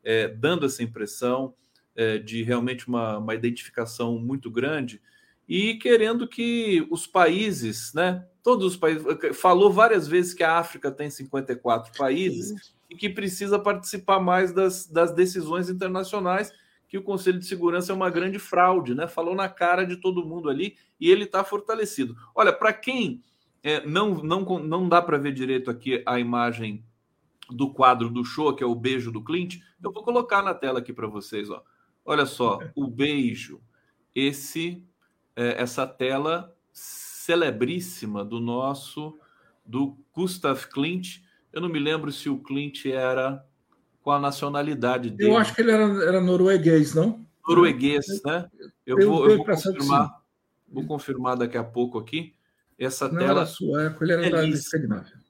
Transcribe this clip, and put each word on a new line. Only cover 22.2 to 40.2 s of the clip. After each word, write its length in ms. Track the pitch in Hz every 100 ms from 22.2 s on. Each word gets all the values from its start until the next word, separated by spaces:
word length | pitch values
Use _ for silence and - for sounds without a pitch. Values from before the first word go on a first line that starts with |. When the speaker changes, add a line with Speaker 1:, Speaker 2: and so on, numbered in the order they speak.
| -
Speaker 1:
Olha, 160 | - 202
pra 220 | - 214
quem, 500 | 214 - 262 185 123 _ _ _ _
é, 240 | 147 151 151
não, 280 | 170 214 170
não, 180 | 156 185 185 180
não 300 | 156 170 185
dá 140 | 170
pra 160 | 170 147
ver 160 | 143
direito 360 | 135 131 131 127
aqui 320 | 120 131 120 -
a 120 | 123
imagem 640 | 120 120 120 117 110 104 - _ _ _ _ _ -
do 240 | 123 139
quadro 340 | 135 131 120 117
do 160 | 120
show, 300 | 120 - 151
que 100 | 127
é 20 | 123
o 80 |
beijo 380 | 117 123 131 117
do 100 | 113
Clint, 360 | 110 175 180 - _ _
eu 80 | 190
vou 100 | -
colocar 400 | - 240 233 202
na 120 | 196
tela 240 | 175 135 127
aqui 120 | 120
pra 160 | 120 110
vocês, 440 | 107 - 107 104
ó. 120 | - _ _ _ _ -
Olha 180 | 151
só, 340 | 143 - 120 95 -
o 120 | - 135
beijo, 760 | 117 143 147 123 - - - _ _ _ _ _
esse, 680 | 127 139 143 - 160 170 180 _ _ _ _ _ -
é, 240 | 120 -
essa 260 | 123 131 131
tela 720 | - 127 135 151 170 180 _ _
celebríssima 1500 | - - - - - - 170 156 110 127 180 180 - 107 104
do 160 | 101 117
nosso, 760 | 117 120 135 139 - - 151 156 _ _ _ _
do 320 | - 123 139 - _
Gustav 500 | -